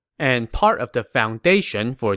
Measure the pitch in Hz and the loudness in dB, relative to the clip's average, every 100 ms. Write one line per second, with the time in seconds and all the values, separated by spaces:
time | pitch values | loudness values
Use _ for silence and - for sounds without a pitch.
0 | _ - 139 123 113 - 208 - 120 123 | _ -4 -2 -2 -2 0 2 2 -2 -4
1 | 110 127 110 113 175 202 - 104 113 131 | -2 -2 -2 0 2 2 2 -4 -4 -2
2 | 110 | -2